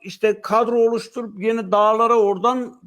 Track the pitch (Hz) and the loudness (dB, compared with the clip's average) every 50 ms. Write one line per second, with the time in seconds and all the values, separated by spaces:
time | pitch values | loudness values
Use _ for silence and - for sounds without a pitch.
0 | - 190 - - 220 214 208 208 - - 208 226 240 233 240 233 226 226 233 214 | -18 -16 -8 -2 -2 -2 -2 -2 -4 0 0 0 0 2 2 2 2 2 0 -2
1 | - - - 247 233 208 208 190 196 220 226 226 202 180 208 202 208 214 220 220 | -8 -8 -12 -12 -12 -12 -10 -4 -4 -2 -2 -2 -2 0 2 2 4 2 2 2
2 | 233 233 233 226 208 202 202 180 233 240 254 254 247 - - _ _ | 2 2 2 2 2 2 0 0 0 0 0 -2 -6 -10 -14 _ _